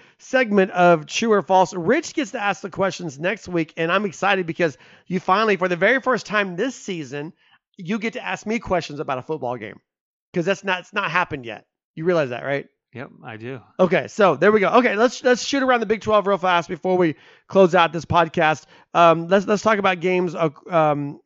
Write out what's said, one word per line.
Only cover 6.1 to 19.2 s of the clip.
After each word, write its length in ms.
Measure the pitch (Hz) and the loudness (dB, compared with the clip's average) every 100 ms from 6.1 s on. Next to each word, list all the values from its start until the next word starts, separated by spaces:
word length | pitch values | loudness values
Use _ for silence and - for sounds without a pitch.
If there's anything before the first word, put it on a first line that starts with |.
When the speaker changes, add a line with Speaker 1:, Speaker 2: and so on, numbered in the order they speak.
| 226 | -4
Speaker 1:
time 300 | - 208 196 | -2 -4 -4
this 220 | 175 262 - | -4 -6 -6
season, 560 | - 175 135 143 156 - _ _ _ - | -10 -10 -8 -10 -12 -14 _ _ _ -16
you 200 | 170 220 | -6 -4
get 140 | 220 | -6
to 120 | 240 | -8
ask 220 | 185 185 208 | -8 -8 -4
me 140 | 226 | -6
questions 400 | - 180 - 147 | -2 -4 -4 -10
about 180 | 143 127 | -6 -8
a 40 | |
football 340 | 123 156 123 120 | -6 -8 -6 -8
game. 240 | 104 98 _ _ _ _ _ | -12 -16 _ _ _ _ _
'Cause 120 | 180 | -4
that's 180 | 165 190 | -2 -2
not, 180 | 196 185 | -2 -6
it's 120 | 175 | -4
not 180 | 202 185 | -6 -2
happened 340 | 170 175 147 | 0 -2 -6
yet. 220 | 117 104 _ _ _ - | -12 -14 _ _ _ -8
You 80 | |
realize 240 | 165 170 135 | -2 0 0
that, 140 | 120 | -4
right? 240 | 135 139 139 _ _ | -6 -6 -6 _ _
Speaker 2:
Yep, 180 | 113 131 _ | -18 -18 _
I 140 | 139 110 | -18 -16
do. 220 | 117 131 _ - | -14 -16 _ 0
Speaker 1:
Okay, 260 | 185 170 120 | 2 2 -2
so 300 | - 190 135 | 2 2 4
there 160 | 185 | 4
we 80 | 214 | 4
go. 80 | 185 | 4
Okay, 200 | 214 240 | 4 2
let's, 300 | 202 240 - | 2 0 0
let's 200 | 247 247 | 0 0
shoot 200 | - 277 | 0 -2
around 160 | 262 240 | 0 0
the 60 | 208 | 0
Big 160 | 220 | -4
Twelve 260 | 214 214 190 | 2 0 2
real 100 | 190 | 0
fast 300 | 180 175 - | 2 0 -2
before 280 | 175 185 180 | -6 -2 2
we 200 | 170 143 - _ - | 2 -2 -12 _ -2
close 260 | 190 190 | 4 6
out 180 | 180 165 | 6 2
this 120 | 160 | 0
podcast. 640 | - 170 165 180 156 156 _ - _ | 0 2 2 2 0 0 _ -20 _
Um, 320 | 165 170 165 | 4 6 4